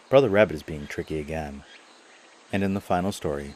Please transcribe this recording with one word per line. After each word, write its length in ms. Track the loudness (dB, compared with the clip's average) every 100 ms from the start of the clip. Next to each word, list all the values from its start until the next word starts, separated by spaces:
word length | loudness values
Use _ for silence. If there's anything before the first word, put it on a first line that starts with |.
| 2
Brother 220 | 4 6
Rabbit 240 | 6 4
is 80 | 2
being 240 | -8 -10 -8
tricky 340 | -8 -6 -6
again. 440 | -6 -6 -8 -10 -18 -20 -20 -20 -20 -20 -20 -20 -6
And 80 | -2
in 140 | 0 -2
the 60 |
final 320 | -2 0 0
story, 420 | -4 -4 -4 -8